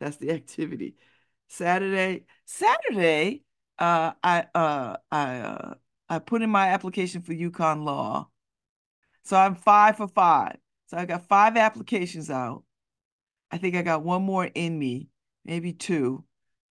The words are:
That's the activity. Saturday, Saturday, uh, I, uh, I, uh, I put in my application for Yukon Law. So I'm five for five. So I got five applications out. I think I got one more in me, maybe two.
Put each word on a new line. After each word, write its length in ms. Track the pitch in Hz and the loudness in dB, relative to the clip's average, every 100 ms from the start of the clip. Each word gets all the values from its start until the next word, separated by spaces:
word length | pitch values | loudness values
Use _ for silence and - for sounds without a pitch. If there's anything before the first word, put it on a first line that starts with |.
That's 160 | 143 147 | -12 -8
the 140 | 139 | -6
activity. 680 | 165 - - 156 139 - - _ _ _ _ _ | -6 -8 -8 -8 -8 -12 -14 _ _ _ _ _
Saturday, 760 | - 175 185 196 190 185 180 - _ - | -6 -2 0 0 -2 -2 -4 -12 _ -20
Saturday, 960 | - 403 605 605 214 170 151 175 285 _ _ _ - | -2 0 0 -2 0 2 4 0 -4 _ _ _ -2
uh, 340 | 170 170 160 - | 2 2 0 0
I, 220 | 180 175 - | 2 2 2
uh, 420 | 175 160 147 120 92 _ | 0 0 0 -4 -10 _
I, 240 | 156 139 127 | -2 -2 -4
uh, 340 | 110 - - - _ _ - | -8 -10 -12 -16 _ _ -8
I 100 | 160 | -8
put 200 | - 233 | -4 -2
in 80 | 220 | 0
my 200 | 202 190 | 2 2
application 520 | 185 185 185 180 180 | 0 -2 -6 -6 -6
for 140 | 175 | -10
Yukon 500 | 165 170 175 160 151 | -6 -6 -2 -2 0
Law. 460 | 151 139 107 87 - _ _ _ _ _ _ _ _ _ | -4 -4 -4 -6 -8 _ _ _ _ _ _ _ _ _
So 120 | - 190 | 0 4
I'm 180 | 196 | 4
five 440 | 180 - 208 214 214 | 4 6 8 8 4
for 100 | 202 | -2
five. 480 | - 175 151 98 - _ _ _ | 2 4 4 2 -6 _ _ _
So 100 | 170 | -8
I 80 | |
got 240 | 175 175 - | -6 -6 2
five 300 | 202 214 233 | 4 6 4
applications 720 | 220 220 202 214 180 170 156 | 2 0 -4 -4 -4 -8 -8
out. 340 | 135 120 131 - _ _ _ _ _ _ _ _ | -6 -6 -10 -16 _ _ _ _ _ _ _ _
I 80 | 170 | -6
think 160 | 185 | -2
I 80 | 180 | -2
got 220 | 175 160 | 0 -2
one 180 | 165 180 | 0 -2
more 240 | 190 190 180 | -2 -2 -4
in 320 | - 170 160 | -4 -6 -4
me, 320 | 135 123 - _ _ _ | -4 -6 -10 _ _ _
maybe 300 | - 170 170 | -10 -8 -6
two. 500 | 160 - 165 127 131 - _ _ _ _ | -8 -4 -2 -2 -4 -10 _ _ _ _